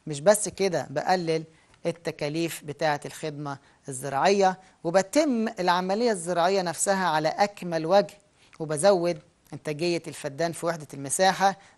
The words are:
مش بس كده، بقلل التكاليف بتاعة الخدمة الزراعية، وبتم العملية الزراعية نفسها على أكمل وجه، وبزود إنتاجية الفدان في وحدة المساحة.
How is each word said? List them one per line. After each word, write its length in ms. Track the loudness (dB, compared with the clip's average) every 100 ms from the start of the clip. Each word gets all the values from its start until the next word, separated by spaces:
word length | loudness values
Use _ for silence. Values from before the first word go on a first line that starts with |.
| -10
مش 140 | 2
بس 280 | 4 4 0
كده، 380 | -2 -2 -2 -4
بقلل 540 | -4 0 0 0 -4 -6 _ _ _ -8
التكاليف 800 | -6 -8 -6 -6 -4 -4 -6
بتاعة 360 | -12 -2 -2 -2 -6
الخدمة 520 | -10 -10 -8 -10 -10 _ _ -12
الزراعية، 680 | -10 -6 2 4 4 4 2 -8 _
وبتم 640 | 0 2 2 2 2 2 -2 -2
العملية 520 | 0 2 0 0 0
الزراعية 500 | 0 -2 2 2 2
نفسها 460 | 0 -2 0 0 2
على 200 | 2 0
أكمل 580 | 2 0 -2 -6 -4 4
وجه، 280 | 4 4 -4 _ _ _ -12
وبزود 600 | -6 2 4 4 2 -4 -10 _ _
إنتاجية 500 | -10 -8 -2 -2 -2 -4
الفدان 440 | -10 -10 -4 -4
في 140 | -2 -6
وحدة 220 | -6 -10
المساحة. 640 | -12 -6 2 2 4 2 0 -8